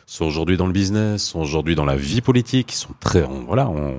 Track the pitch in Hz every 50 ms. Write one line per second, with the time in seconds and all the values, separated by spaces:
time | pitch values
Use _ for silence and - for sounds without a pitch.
0 | _ - - - 85 78 73 80 82 82 95 87 90 92 90 101 98 95 104 107
1 | 107 107 104 98 - - - 82 80 71 76 78 73 82 85 76 73 69 69 69
2 | 71 71 95 123 120 135 123 123 117 - - 131 120 - - - - - - -
3 | - - - 90 76 64 67 67 62 - 98 127 139 110 80 76 73 69 65